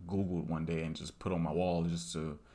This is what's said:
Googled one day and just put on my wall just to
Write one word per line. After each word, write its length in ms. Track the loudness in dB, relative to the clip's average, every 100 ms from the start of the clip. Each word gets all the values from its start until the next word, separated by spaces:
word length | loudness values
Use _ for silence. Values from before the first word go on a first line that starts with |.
| -2
Googled 380 | 0 2 0 0
one 200 | 0 0
day 180 | 0
and 120 | -2 -4
just 220 | -8 -6
put 140 | -2
on 100 | 0
my 100 | 2
wall 320 | 2 4 4
just 300 | 2 0 -2
to 240 | -4 -4 -6 -12